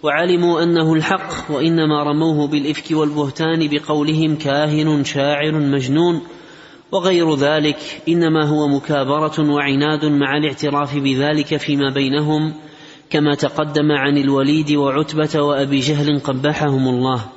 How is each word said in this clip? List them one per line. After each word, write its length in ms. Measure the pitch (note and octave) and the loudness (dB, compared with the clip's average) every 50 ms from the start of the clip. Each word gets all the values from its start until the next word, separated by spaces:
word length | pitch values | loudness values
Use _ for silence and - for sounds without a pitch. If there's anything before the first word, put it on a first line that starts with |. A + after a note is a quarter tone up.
| - | -2
وعلموا 600 | D3+ C#3+ D#3 F3 F3+ F3+ F3 F3 F3 E3+ D#3+ E3+ | -2 0 0 0 2 2 2 2 2 2 2 2
أنه 300 | F3 E3+ E3 D#3+ D#3+ D#3+ | 2 2 2 2 2 2
الحق، 580 | D#3+ D#3 - F#3+ F#3 - - - - - - | 2 2 0 -2 -4 -4 -8 -10 -10 -8 -6
وإنما 520 | D3+ C3+ D#3 E3 E3 E3 D#3+ D#3 D3+ D3 D3 | -2 0 0 2 2 2 2 2 0 0 0
رموه 440 | D3 D3 D3+ D#3+ E3 D#3 D3+ D3 | 0 0 0 0 0 2 0 0
بالإفك 440 | C#3 D3+ D3 C#3 D3+ D3 - - - | 0 0 -2 -2 -2 -4 -6 -4 -2
والبهتان 760 | D#3+ D#3 D#3 D3 D3 D3+ C#3+ C3+ C3 - E3 D#3+ E3 E3 D#3+ D3 | 0 0 0 0 0 -2 -4 -4 -4 -4 -2 0 0 0 0 0
بقولهم: 640 | D3 C#3+ D3+ - D3+ D3+ D3 D#3 D#3 D#3 D#3+ D#3 D#3 | -2 -4 -2 -2 -2 0 0 0 0 0 2 0 0
'كاهن، 680 | D3+ - C#3 C#3 D3 D3+ D3+ D3+ D#3 D3+ D#3 D3+ D3 C3+ | 0 -2 -2 0 0 0 0 0 0 2 2 0 0 0
شاعر، 560 | - - C#3+ C#3 C#3+ D3 C#3+ D3+ D#3 D#3 D#3 | -2 -2 -2 0 0 0 0 -2 -2 0 0
مجنون'، 640 | D3 C#3 C#3 C#3 B2+ C3 C#3 D#3 E3+ F3 E3+ D3+ - - - - - - - - - - - - - _ | 0 0 0 0 0 0 0 2 2 2 0 -2 -4 -10 -18 -20 -20 -20 -20 -20 -20 -20 -20 -20 -10 _
وغير 440 | - F#3+ F3 F#3 F#3 F3 E3+ D#3+ D#3 | -4 0 0 2 2 2 2 2 2
ذلك، 420 | C3+ C#3+ C#3+ D#3 D#3 D3 D3+ C#3+ - - - - - - D#3+ | 2 2 2 2 2 0 0 -2 -4 -10 -14 -14 -6 -2 0
إنما 380 | E3+ E3+ E3 D#3+ D#3+ D#3+ D3+ | 2 2 2 2 2 2 2
هو 200 | D3 D3+ D3+ D3+ | 2 2 2 2
مكابرة 840 | C#3+ C#3 C#3 C#3+ - D3+ C#3+ C3+ C3 C#3+ D3+ D#3 D#3 D#3 D#3+ D#3 D3 C#3+ | 2 0 0 0 -2 -2 0 0 0 0 0 0 -2 0 0 0 2 2
وعناد 520 | D3 C#3+ C#3 C3+ C#3 D3 D3+ D#3 D3 D3+ | 2 2 2 2 2 2 2 0 0 0
مع 320 | D3+ D3 C#3+ C#3 C3+ C#3 | 2 2 2 2 2 0
الاعتراف 600 | D3+ D3+ D3+ C3 - D3+ C#3+ C#3+ D3 D3 C3+ C#3 | 0 0 -2 -2 -2 -4 -2 0 -2 -2 -2 -4
بذلك 600 | D3 C#3 C#3 C3+ B2+ C#3 D3 D3+ D3 C#3+ - D#3+ | -2 0 0 0 0 0 0 0 0 -2 -2 -4
فيما 360 | C#3+ - - D3 C#3 C#3 C3+ C3 | -4 -2 -2 0 0 0 0 0
بينهم، 600 | C#3 C#3 C3 C#3 D3 D3+ D3+ D#3 D3+ D#3 D#3 D3+ - - - - - - - - - - _ | 0 0 0 0 0 0 0 0 0 -2 -2 -6 -10 -18 -20 -20 -20 -20 -20 -20 -20 -10 _
كما 260 | - D#3 D3+ D3 C#3+ | 0 0 2 2 0
تقدم 560 | C#3+ D#3 C3+ - D#3+ D3+ D3+ D3 D3+ D3 D3+ | 0 -2 -2 -2 -2 -4 -2 -2 0 2 2
عن 260 | D3 C#3 C3+ C#3+ C#3+ | 2 2 0 0 0
الوليد 540 | C#3+ C#3 C#3 C#3 C3+ C3+ C#3 D3+ D#3 D3+ D3 | 2 2 2 2 2 2 2 2 0 2 0
وعتبة 680 | D3 D3 C#3 C#3 C3 D3 D#3 D3+ D3+ D#3 D3+ D3+ - D3+ | 0 0 2 0 0 -2 -2 -2 -2 -2 -2 0 0 0
وأبي 380 | D3 D3 D3 C3+ C#3 C3+ C#3 C3+ | 0 0 0 0 0 0 0 0
جهل 400 | B2+ C#3+ D3+ C#3+ D3 D3 D3 C#3 | 0 0 0 0 0 0 0 0
قبحهم 680 | C3+ C#3+ C3 B2+ C3+ D3 D3+ - D3+ D3 C3+ C3+ C3 | -2 -2 -4 -2 -2 -2 -2 0 0 0 2 2 2
الله 380 | B2+ B2 B2 B2+ C3 C3 A#2+ G#2 - - | 2 0 0 0 0 -2 -2 -4 -10 -16